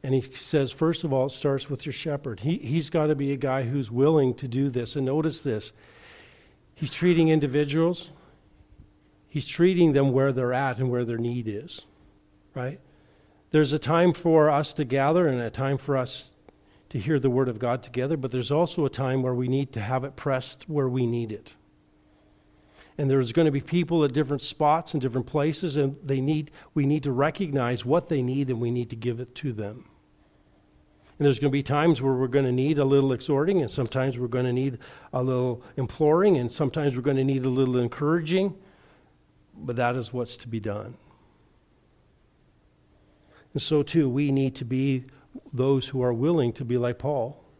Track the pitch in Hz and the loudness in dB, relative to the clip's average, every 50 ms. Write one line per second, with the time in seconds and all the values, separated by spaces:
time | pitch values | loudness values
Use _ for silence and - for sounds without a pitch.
0 | - 131 135 131 123 - - - - - - 147 139 123 - - 160 165 165 - | 0 0 0 0 0 -4 -16 -16 -8 -2 0 0 0 0 -2 0 0 0 0 -2
1 | - 156 131 131 131 139 135 - - 143 139 135 - - 139 - - 151 127 - | -2 -2 0 0 0 -2 -4 -2 -2 0 0 -2 -4 -8 -10 -8 -8 -10 -10 -8
2 | - 165 143 143 - 135 110 92 104 147 165 - - 113 143 165 147 - - 165 | -6 -6 -6 -6 -6 -8 -10 -4 -2 -2 -2 -2 -2 -2 -2 -2 -2 0 0 0
3 | 151 151 156 135 143 139 143 127 131 131 131 135 131 117 135 143 127 104 117 123 | 2 2 0 0 0 -2 -2 -2 -2 -2 0 0 -2 -2 -2 -2 -4 -2 0 2
4 | 139 151 160 151 135 127 123 - 143 127 117 131 139 143 120 123 117 - - 147 | 4 6 6 4 4 2 0 -4 -8 -4 -2 -2 -2 0 -2 -4 -6 -4 -4 -4
5 | 131 131 135 156 156 160 - - - 139 110 107 - - _ - - - - - | -2 0 0 0 0 -2 -4 -4 -4 -4 -4 -4 -6 -10 _ -20 -20 -20 -20 -20
6 | - - - - - - - _ _ _ _ _ _ _ _ - 156 - - - | -20 -20 -20 -20 -20 -20 -20 _ _ _ _ _ _ _ _ -8 -8 -8 -4 0
7 | 170 180 175 165 160 160 160 156 143 135 123 147 147 139 143 160 165 170 180 - | 2 4 6 6 6 6 4 4 2 2 0 0 0 0 2 2 2 2 0 -4
8 | - - - - - - _ _ _ _ _ _ - _ - - - _ _ _ | -10 -16 -20 -20 -20 -20 _ _ _ _ _ _ -20 _ -20 -20 -20 _ _ _
9 | _ _ _ _ _ _ - 147 - - - - 170 185 190 175 170 160 139 143 | _ _ _ _ _ _ -8 -8 -6 -6 2 4 4 4 6 6 4 6 6 4
10 | 139 139 123 135 135 139 127 127 127 123 127 131 139 131 123 110 131 127 123 123 | 4 4 4 4 2 2 2 0 0 0 0 0 0 -2 -2 -2 -2 0 0 -2
11 | 120 113 117 117 117 120 123 123 113 110 101 104 139 175 - - - _ _ _ | -2 -2 -4 -4 -4 -4 -4 -4 -4 -6 -8 -8 -10 -10 -14 -14 -14 _ _ _
12 | - - _ _ _ _ _ _ _ _ _ 131 123 131 160 - _ _ _ _ | -20 -20 _ _ _ _ _ _ _ _ _ -8 -8 -8 -10 -12 _ _ _ _
13 | _ _ _ _ _ _ _ _ _ _ - 156 151 127 147 147 - 127 160 165 | _ _ _ _ _ _ _ _ _ _ 4 4 4 4 0 -2 0 2 4 6
14 | 175 180 147 - - 170 160 160 151 151 - 143 147 - - - 143 117 127 135 | 4 4 4 2 2 4 6 6 6 6 4 2 -2 -4 -4 -6 -4 -2 0 2
15 | 135 143 160 180 180 151 131 123 120 110 - - 135 135 139 131 - 143 139 131 | 2 4 4 4 2 2 0 0 -4 -4 -4 -4 -2 -2 -2 -2 -2 -2 -2 -2
16 | 127 127 - - - - _ _ _ - _ _ _ _ _ _ _ _ - 123 | -2 -4 -8 -12 -14 -16 _ _ _ -20 _ _ _ _ _ _ _ _ -8 -6
17 | 98 143 160 139 123 135 120 131 135 123 110 107 123 120 123 127 - - - 123 | -2 0 0 2 2 2 2 2 0 0 -2 -2 -2 -2 -2 -2 -4 -6 -4 -4
18 | 127 139 165 147 131 127 123 127 120 120 143 156 175 170 - - 147 131 - - | -2 -2 -2 -4 -4 -4 -4 -4 -2 0 2 2 2 0 0 -2 -2 -2 -2 -2
19 | 135 127 131 135 127 127 123 123 127 123 131 139 139 135 - 113 101 113 127 131 | -2 0 0 0 0 0 -2 -2 0 0 0 0 -2 -4 -6 -6 -4 -2 -2 -4
20 | 127 139 135 - - 147 135 127 127 - - - - - 151 147 135 131 123 131 | -4 -6 -12 -6 -4 -2 -2 -2 -4 -8 -16 -16 -12 -6 -2 -2 0 0 0 0
21 | 123 117 120 120 117 107 107 - - - - _ _ _ _ _ _ _ _ _ | 0 0 0 -2 -4 -6 -8 -12 -12 -20 -20 _ _ _ _ _ _ _ _ _
22 | _ _ _ _ _ _ _ _ _ _ _ _ _ _ _ - - - _ - | _ _ _ _ _ _ _ _ _ _ _ _ _ _ _ -20 -20 -16 _ -4
23 | 143 135 135 139 127 113 113 170 165 151 139 139 - - 165 175 170 170 170 165 | 0 2 2 2 2 2 2 2 2 4 2 0 -4 0 0 0 0 2 2 2
24 | 151 139 123 147 151 131 147 135 - - - - 156 147 151 165 165 - - 147 | 2 2 2 0 0 0 -2 -4 -4 -8 -4 0 2 2 2 2 0 -4 -4 -2
25 | 127 131 113 131 120 - - 151 139 160 151 156 190 165 135 151 139 135 139 - | -2 0 -2 -2 -4 -2 -2 0 0 0 -2 -2 -6 -4 0 0 0 0 -2 -6
26 | - 139 139 131 131 143 156 151 151 - - - - - _ 156 139 139 147 156 | -6 -4 -2 0 0 0 0 -2 -2 -6 -14 -20 -20 -4 _ 0 2 2 2 0
27 | 131 143 127 127 139 160 156 - 196 156 139 139 120 120 127 110 - 120 147 175 | 0 -2 0 2 0 0 0 -4 -6 -2 0 0 0 0 -2 -2 0 0 0 0
28 | 170 - 165 139 123 123 131 139 139 127 123 113 120 117 123 123 120 120 117 113 | 2 0 -2 0 0 0 0 -2 -2 -2 -2 -2 -2 -2 -2 -2 -4 -6 -10 -6
29 | 110 123 117 117 127 - - - - 139 113 107 104 101 110 123 - - _ _ | -6 -6 -4 -4 -10 -12 -12 -8 -6 -6 -6 -6 -8 -8 -10 -14 -20 -20 _ _
30 | _ _ _ _ _ _ _ _ _ _ _ _ _ _ _ _ _ _ _ _ | _ _ _ _ _ _ _ _ _ _ _ _ _ _ _ _ _ _ _ _
31 | _ - _ - 147 143 131 - 143 147 131 143 135 - 143 147 156 170 156 117 | _ -20 _ 2 2 2 2 4 0 0 0 0 -2 0 0 2 4 4 2 4
32 | 131 135 131 127 131 123 123 143 135 127 127 127 131 147 156 143 139 135 139 139 | 2 0 2 2 0 2 2 2 2 2 2 2 2 2 2 2 2 4 4 4
33 | 135 135 127 - - - 143 135 151 180 202 180 139 107 - - 127 - - 131 | 4 4 0 -2 0 0 0 2 2 2 2 0 0 -2 -2 -4 -4 -2 -2 -2
34 | 131 135 120 120 123 117 123 127 127 127 123 127 135 139 123 - - - - - | -2 -2 -2 -4 -4 -2 -2 0 0 0 0 0 0 -2 -4 -8 -16 -20 -20 -20
35 | - - - 131 127 131 131 123 127 127 120 - - - - - 127 - - - | -18 -6 -4 -2 -2 0 0 0 0 -2 -4 -6 -10 -12 -6 -6 -6 -6 0 2
36 | 156 151 156 175 196 208 180 131 123 117 - - 156 127 - 165 147 143 123 127 | 4 4 6 6 6 6 4 4 2 -2 -2 -2 -2 -2 0 0 0 0 0 0
37 | 120 139 139 135 131 135 135 131 127 131 123 131 135 127 127 127 120 120 - - | 0 0 2 2 2 2 0 0 0 0 2 2 2 2 2 0 0 0 -2 -2
38 | 147 147 165 175 156 151 180 190 196 196 - - - - _ _ _ _ _ _ | 0 0 0 0 0 0 0 0 0 0 -4 -8 -20 -20 _ _ _ _ _ _
39 | _ _ _ _ _ _ _ _ _ _ _ - - 131 120 120 123 120 123 127 | _ _ _ _ _ _ _ _ _ _ _ -10 -8 -6 -2 0 0 0 0 -2
40 | 117 - 127 123 120 - - - - 117 113 110 104 110 101 107 107 113 - - | -6 -6 -6 -6 -6 -6 -10 -14 -10 -8 -8 -6 -4 -4 -6 -6 -8 -12 -16 -20
41 | _ _ - _ _ _ _ _ _ _ _ _ _ _ _ _ _ _ _ _ | _ _ -20 _ _ _ _ _ _ _ _ _ _ _ _ _ _ _ _ _
42 | _ _ _ _ _ _ _ _ _ _ _ _ _ _ _ _ _ _ _ _ | _ _ _ _ _ _ _ _ _ _ _ _ _ _ _ _ _ _ _ _
43 | _ _ _ _ _ _ - - _ _ _ 139 - - 156 147 143 - - 165 | _ _ _ _ _ _ -20 -20 _ _ _ -8 -4 0 0 0 0 2 2 2
44 | 147 131 120 139 147 143 135 135 135 135 131 - 127 113 131 127 135 139 131 127 | 2 2 2 0 0 2 2 2 0 0 -2 -6 -6 -4 -2 0 2 2 0 0
45 | 127 - - - _ _ - - _ - - 120 131 139 139 131 123 - - 131 | -4 -10 -20 -20 _ _ -20 -20 _ -8 -4 0 2 2 2 2 0 -2 -4 0
46 | 123 123 120 113 135 160 175 160 131 120 113 - 135 117 185 185 123 123 120 - | 0 0 0 0 0 2 2 2 2 0 -2 -4 -4 -2 -2 0 0 -2 -4 -4
47 | - 143 147 131 113 127 147 - _ _ _ | -4 -4 -2 -2 -4 -4 -8 -16 _ _ _